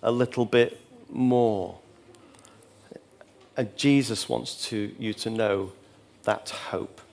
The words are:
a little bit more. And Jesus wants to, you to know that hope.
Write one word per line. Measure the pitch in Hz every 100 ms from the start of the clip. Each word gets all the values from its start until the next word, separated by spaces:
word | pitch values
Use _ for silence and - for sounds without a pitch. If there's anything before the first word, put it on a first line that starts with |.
a | 113
little | 120 123 - 117
bit | 120 120 - - - -
more. | - 127 123 117 104 90 92 - - - - - - - - - - - - _ - - _ - -
And | 117 -
Jesus | 143 139 117 110 -
wants | - 127 - -
to, | 110 104 -
you | 110
to | 104 113
know | 113 107 98 95 - - - - _
that | - 104 -
hope. | - - 92 - - -